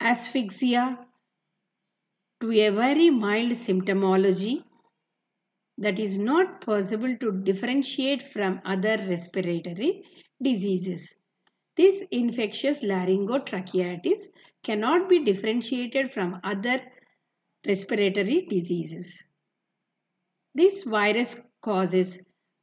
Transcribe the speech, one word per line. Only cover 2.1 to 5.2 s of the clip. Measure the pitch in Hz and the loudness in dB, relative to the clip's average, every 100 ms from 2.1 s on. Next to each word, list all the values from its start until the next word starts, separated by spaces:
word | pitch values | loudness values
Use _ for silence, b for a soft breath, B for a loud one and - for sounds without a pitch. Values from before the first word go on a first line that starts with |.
| _ _ - | _ _ -8
to | 226 | 2
a | 220 214 | 4 4
very | 202 254 302 339 | 4 4 6 6
mild | 254 202 214 240 | 6 2 2 2
symptomology. | 233 - 190 185 196 190 190 196 175 208 302 - _ _ _ _ _ | -2 0 0 2 2 4 4 4 2 0 -4 -6 _ _ _ _ _